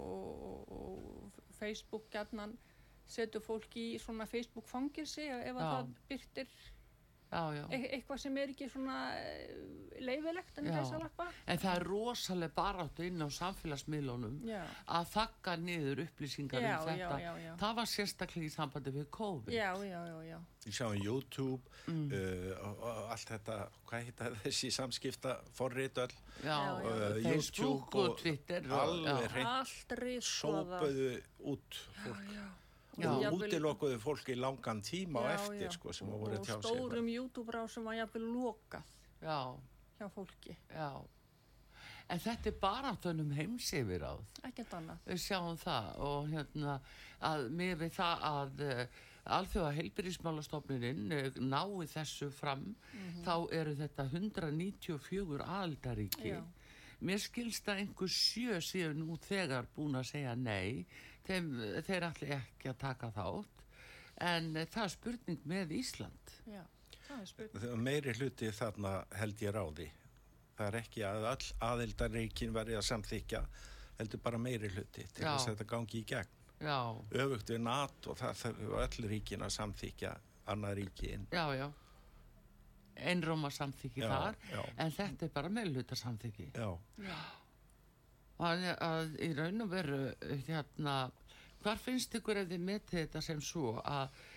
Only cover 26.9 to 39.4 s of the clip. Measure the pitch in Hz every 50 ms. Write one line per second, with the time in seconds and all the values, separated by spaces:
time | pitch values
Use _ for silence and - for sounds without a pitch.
26.9 | 113 110 107 104 107 110 113 - - 156 147 - - - 233 262 269 - - -
27.9 | - 135 185 165 - - - 165 151 135 - - 175 175 156 131 139 139 139 160
28.9 | 175 170 160 143 139 131 117 226 - 131 - 233 254 262 262 - - - - -
29.9 | 247 240 247 247 247 240 226 - - - - 151 156 - 180 175 180 180 160 143
30.9 | 139 135 131 131 120 - - - - - - 143 139 135 - - - - - 208
31.9 | - 196 202 - - 202 202 202 208 208 202 196 185 - - - - - - -
32.9 | - 160 - - 143 131 - 156 160 190 214 214 185 160 151 151 139 - 151 139
33.9 | 127 113 107 147 147 - - 135 123 123 127 135 135 123 - 120 110 107 104 -
34.9 | - 180 190 175 143 120 120 131 165 - 202 208 208 202 - - 175 - - -
35.9 | - - - 104 104 107 107 107 - 98 98 117 107 107 - 226 233 254 254 240
36.9 | 233 233 233 233 233 240 262 254 - 247 226 226 226 233 226 214 - 240 226 220
37.9 | 220 226 226 214 - 226 226 226 240 247 254 233 - - - - - - - -
38.9 | - - - - - - - 160 156 143